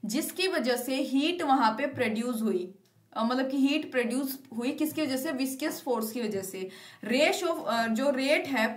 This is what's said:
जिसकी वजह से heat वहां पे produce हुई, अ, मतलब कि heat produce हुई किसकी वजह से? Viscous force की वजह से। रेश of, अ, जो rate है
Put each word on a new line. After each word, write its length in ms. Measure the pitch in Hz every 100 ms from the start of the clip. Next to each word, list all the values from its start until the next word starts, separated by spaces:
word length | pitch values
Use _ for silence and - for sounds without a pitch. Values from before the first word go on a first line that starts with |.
| 214
जिसकी 420 | 240 311 - 381
वजह 280 | 320 240 240
से 200 | - 262
heat 380 | 294 262 311 349
वहां 300 | 311 262 226 220
पे 100 | 294
produce 540 | - 226 214 240 226
हुई, 320 | 220 180 180 - _ _ _
अ, 100 | -
मतलब 260 | 226 254 262
कि 80 | 277
heat 340 | 269 302 -
produce 460 | 254 233 254 277 - - 226
हुई 140 | 240
किसकी 300 | 294 302 -
वजह 160 | 302 262
से? 140 | 320
Viscous 500 | 262 269 - 311 311 -
force 260 | 226 220
की 100 | 254
वजह 200 | 220 190
से। 260 | 185 190 190 - - -
रेश 400 | 208 247 320 392
of, 200 | 349 320 -
अ, 200 | 233 226
जो 220 | 220 277
rate 380 | 262 269 320 277
है 200 | 262 220